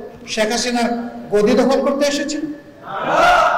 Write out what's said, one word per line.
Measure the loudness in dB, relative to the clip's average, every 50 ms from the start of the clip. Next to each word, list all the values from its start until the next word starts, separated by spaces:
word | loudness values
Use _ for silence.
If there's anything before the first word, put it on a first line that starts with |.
| -10 -14 -16 -16 -14 -6
শেখ | -2 -2 0 0 0
হাসিনার | -2 -2 -2 0 0 0 0 -2 -4 -6 -8 -10 -12 -8 -2
গদি | 0 2 4 4 4
দখল | 4 4 2 2 2
করতে | 2 0 0 0 0
এসেছিল। | 0 0 -2 -4 -4 -4 -6 -6 -6 -8 -10 -14 -20 -20 -18 -14 -10 -8 -6 -4 0 2 4 6 6 6 6 4 2 2